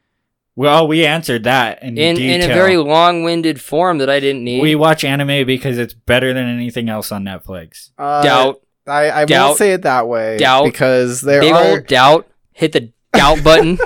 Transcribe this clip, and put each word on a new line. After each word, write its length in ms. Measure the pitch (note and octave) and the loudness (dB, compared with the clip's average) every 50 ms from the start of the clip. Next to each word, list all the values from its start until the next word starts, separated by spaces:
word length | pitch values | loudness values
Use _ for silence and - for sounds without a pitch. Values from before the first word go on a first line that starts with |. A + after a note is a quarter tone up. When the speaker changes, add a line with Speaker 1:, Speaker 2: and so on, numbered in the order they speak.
| _ _ _ _ _ _ _ _ _ _ _ | _ _ _ _ _ _ _ _ _ _ _
Speaker 1:
Well, 320 | B2 C3 D3 D3 D#3+ E3 | -2 0 2 2 2 2
we 180 | D3+ D#3 E3 E3 | 2 0 0 0
answered 400 | D3 D3+ E3 D#3 - B2 A#2 G#2+ | 0 -2 -4 -4 -4 -4 -4 -2
that 380 | A#2+ C3 C3+ A#2+ A2 F#2 - - | 0 0 0 0 -2 -4 -10 -12
in 160 | C3+ A#2+ B2 | -12 -4 -2
Speaker 2:
In, 180 | D#3 E3+ E3+ | -2 0 0
in 240 | E3+ C3 C3 - F3 | 0 -2 -2 -2 0
a 20 | F3 | 0
Speaker 1:
detail. 100 | - - | 0 0
Speaker 2:
very 220 | F3+ F#3 F#3+ F#3 E3+ | 2 2 2 2 0
long-winded 840 | D3 C#3+ D#3 E3 E3+ F3 F3 E3+ E3 E3+ E3+ E3+ D#3+ D#3+ D3+ B2 | 0 2 2 2 2 2 2 0 -2 -4 -4 -2 -2 -4 -4 -4
form 380 | - - - D#3 F3 F#3 F3 D3 | -8 -6 -4 -2 0 0 0 0
that 100 | C3+ C3 | 0 0
I 120 | C#3 C#3+ | 0 0
didn't 240 | C#3 C#3 C3+ C3 A#2+ | 0 -2 -4 -4 -6
need. 180 | A#2+ B2 C3 D3 | -6 -4 -2 0
Speaker 1:
We 120 | D#3 D#3 | 0 0
watch 280 | D3+ D3+ D#3+ D#3 D#3 - | 2 2 0 0 0 -2
anime 400 | C#3 C3+ C#3+ C#3+ C#3 C#3+ C#3+ C3+ | -4 -4 -2 -2 -2 -2 -2 -2
because 320 | A#2+ C3 B2+ - C#3 B2 | -2 -4 -4 -4 -6 -4
it's 160 | A#2+ A#2+ A#2 - | -4 -6 -8 -10
better 400 | _ _ - A#2+ B2+ C3 C3 B2+ | _ _ -2 0 0 0 -2 -4
than 140 | C3 B2+ | -4 -4
anything 420 | A#2+ A#2+ A#2+ A#2+ A#2+ A#2 B2+ A#2 A#2 | -6 -6 -6 -8 -8 -8 -8 -6 -6
else 220 | A2 G#2+ G2+ - G#2+ | -6 -8 -8 -10 -10
on 120 | G2+ G2 | -10 -10
Netflix. 680 | G2 F#2+ F2+ - - F#2+ F2+ E2 E2 _ - - _ _ - | -10 -12 -14 -14 -16 -16 -16 -16 -18 _ -20 -20 _ _ -10
Speaker 3:
Uh, 240 | C#3+ C#3+ D3 D3 D3 | -6 -4 -2 0 2
Speaker 2:
Doubt. 380 | C#3+ B2+ B2+ B2+ C3+ C3+ - _ _ _ _ _ | 2 2 2 2 0 -2 -6 _ _ _ _ _
Speaker 3:
I, 240 | - C#3 D3 D3+ D3+ | -6 -2 -2 -2 0
I 140 | - D3+ D3+ | 0 -2 0
Speaker 2:
Doubt. 220 | D3+ D3 C3 C3 C#3 | 0 2 2 2 2
Speaker 3:
won't 100 | D3 - | 2 2
say 140 | G#3+ G3+ F#3 | 0 0 0
it 100 | F3+ F3+ | 0 -2
that 240 | D3 C3 B2+ A#2 | -2 0 0 -2
way 320 | A#2 A#2+ A2+ A2 A2 A2 G#2+ | -2 -4 -4 -4 -4 -2 0
Speaker 2:
Doubt. 260 | C#3 C3 C3 C3+ C#3+ | 2 2 4 4 2
Speaker 3:
because 560 | C#3 - - C#3 C3 C3 B2+ B2 B2 B2 B2 | 0 0 0 0 0 2 2 0 -2 -4 -6
there 200 | C3+ C#3 C#3 C#3+ | -2 0 2 4
Speaker 2:
Big 120 | D3 D#3 E3 | 4 4 4
Speaker 3:
are 180 | E3+ E3+ E3 E3 | 4 4 2 2
Speaker 2:
old 140 | - B2 - | 0 -2 0
doubt. 400 | C#3+ B2 B2+ C#3 D3+ E3 - _ _ _ _ _ _ | 2 4 6 6 4 4 0 _ _ _ _ _ _
Hit 200 | - E3 D3+ - | -4 -4 -2 -2
the 200 | C#3+ A#2+ A#2 _ _ _ _ - | -4 -6 -6 _ _ _ _ 0
doubt 300 | - C#3+ C#3+ D#3 D3 D3 | 2 4 4 2 2 4
button. 360 | D#3 D#3+ E3+ E3 D#3+ F3 - - | 4 4 6 4 2 0 -2 -4